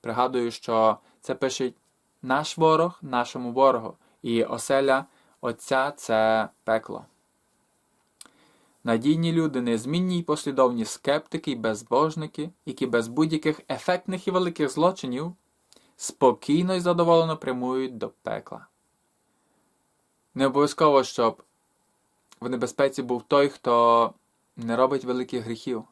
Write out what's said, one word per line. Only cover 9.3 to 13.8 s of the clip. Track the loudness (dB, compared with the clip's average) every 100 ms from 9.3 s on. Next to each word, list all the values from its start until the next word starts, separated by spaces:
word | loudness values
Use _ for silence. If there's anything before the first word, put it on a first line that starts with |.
люди, | 0 0 -2
незмінні | -2 -4 -2 -4 -2 -4
й |
послідовні | -2 -4 -2 2 2 2
скептики | -6 -6 -2 -2 -2 -8 -6
й | -4
безбожники, | -4 -4 0 0 0 -2 -10 -10 -12 _ -12
які | -6 0
без | 0 0
будь-яких | 0 0 0 -2 -4 -8
ефектних | -6